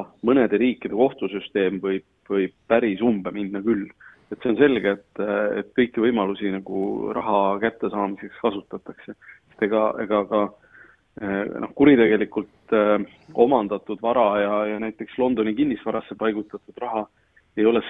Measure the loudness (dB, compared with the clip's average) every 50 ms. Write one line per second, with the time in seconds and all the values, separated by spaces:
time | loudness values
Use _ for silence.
0 | -4 -8 _ -4 0 2 4 4 4 4 2 2 2 0 -2 -2 -6 -6 0 2
1 | 2 2 2 -2 -8 -6 -6 -6 -10 -4 -2 0 0 0 -2 -2 -4 -2 -4 -4
2 | -6 _ _ _ _ -4 -2 -2 -2 -2 _ _ _ 0 2 2 2 2 0 0
3 | 2 0 0 0 -2 -6 -8 -6 -8 -6 -6 -4 0 0 0 0 -2 -8 -14 _
4 | -20 -20 -20 _ _ -16 -14 -6 -2 -2 2 4 4 4 4 2 0 0 -2 -2
5 | -6 _ _ -6 -4 -2 -2 -2 0 -2 -2 -4 -6 -6 0 0 0 0 2 0
6 | 2 2 2 2 0 -2 -2 -4 -4 -4 -4 -4 -6 -6 -6 -4 -4 -2 -4 -4
7 | -6 -6 -6 -6 -2 0 2 2 2 2 0 0 -2 -2 -2 -2 -6 -4 -4 -2
8 | -4 -4 -4 -8 -12 -16 -14 -4 -4 -4 -4 -4 -10 -12 -14 -16 _ -14 -20 -18
9 | -16 -20 -20 _ _ -20 -20 -20 _ _ _ -4 -2 0 2 2 0 0 -2 -4
10 | -4 -2 0 0 0 0 0 0 0 0 -4 _ _ _ _ -20 -20 -20 _ _
11 | _ _ -16 -10 -6 -4 -4 -4 -4 -4 -6 -8 -10 -8 0 4 6 8 8 8
12 | 6 6 4 2 0 -2 -4 -8 -8 -8 _ _ _ -2 0 2 4 4 2 0
13 | 0 -6 -12 _ _ -10 2 2 2 4 4 2 2 0 -4 -6 -6 -8 -10 -4
14 | -2 0 2 4 4 4 4 2 0 0 0 -2 -2 -2 -4 -6 -6 -8 -8 -10
15 | -14 -12 -4 -2 0 0 2 0 0 -2 0 0 0 -2 -2 -4 -4 -6 -6 -6
16 | -6 -8 -10 -4 -2 -2 -2 -2 -6 -10 -12 -18 _ _ -14 -10 -8 -6 -4 -6
17 | -6 -6 _ _ _ _ _ _ _ _ -2 2 2 2 2 2 0